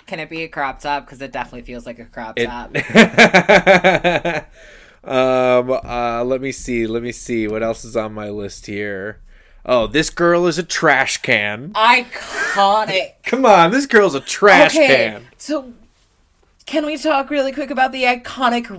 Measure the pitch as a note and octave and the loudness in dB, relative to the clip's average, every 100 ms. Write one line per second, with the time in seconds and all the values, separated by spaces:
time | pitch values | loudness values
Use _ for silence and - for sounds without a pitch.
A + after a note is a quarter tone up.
0 | - F3 D#3 E3 D#3+ D#3 C#3 B2+ D3 C#3+ | -14 -12 -12 -12 -10 -6 -8 -8 -6 -8
1 | C3+ B2+ C3+ B2+ A#2+ B2 A#2+ A#2+ A#2+ A#2 | -8 -16 -12 -10 -10 -12 -16 -16 -16 -18
2 | A#2 - A#2 A2+ A#2+ A#2+ A#2 C#3+ - - | -18 -14 -10 -6 -6 -6 -10 -8 2 4
3 | A3 - G#3+ F#3+ F3 G3+ F#3 F#3 F#3 F3 | 4 4 4 4 4 4 6 4 4 2
4 | F3+ E3 E3+ D#3 - - - - - _ | 0 -2 -2 -6 -10 -18 -20 -20 -20 _
5 | - C3 C3 B2+ B2+ B2+ B2 C3 - A#2+ | -4 0 2 2 2 2 2 -2 -4 -4
6 | A#2+ A#2 B2 C3 C3+ B2 - A#2+ A2+ A2+ | -4 -4 -4 -4 -6 -8 -6 -4 -2 -4
7 | A#2+ A#2 - A#2 A2 A2 A2+ A2+ A2+ A2+ | -6 -10 -6 -4 -4 -4 -4 -6 -6 -6
8 | A2 G#2+ G#2 G#2 G2+ - - G2+ G#2 G2 | -6 -8 -10 -10 -10 -12 -12 -8 -8 -8
9 | G2+ A2 - - _ - - B2 A2 C3+ | -10 -14 -20 -20 _ -12 -2 0 2 0
10 | D#3 - E3+ E3+ F3+ D#3 E3+ - D#3+ C3 | -2 0 2 2 0 -2 -4 0 2 2
11 | C3 - - A2+ G#2 G#2+ C#3+ A3 A3 B3 | 0 -4 -2 -2 -2 -6 -8 0 2 2
12 | A#3+ - - - - G3+ G3 G#3+ G#3+ F#3+ | 0 -12 -10 -6 -4 2 2 2 0 -4
13 | - _ - A#3+ B3 F#3+ E3 B3+ C#4 A3 | -4 _ -6 2 6 6 6 2 2 4
14 | G3 C#3 - - G3+ F#3 D#3+ D#4 C#4+ C3+ | 4 0 -6 2 6 8 6 4 4 4
15 | A2+ G#2 - - - D4 B3+ A#3+ _ _ | 2 -6 -16 -16 -6 -6 -8 -16 _ _
16 | _ _ _ _ _ _ - D4+ D4+ D4+ | _ _ _ _ _ _ -6 -4 -4 -4
17 | D#4 C#4+ C4+ D4 C4+ C4 C#4 C4 C4 C4 | -2 -2 -2 -2 -4 -6 -6 -2 -2 0
18 | B3 B3 B3 - B3+ A#3+ A#3 | -2 -2 -6 -2 -2 0 -4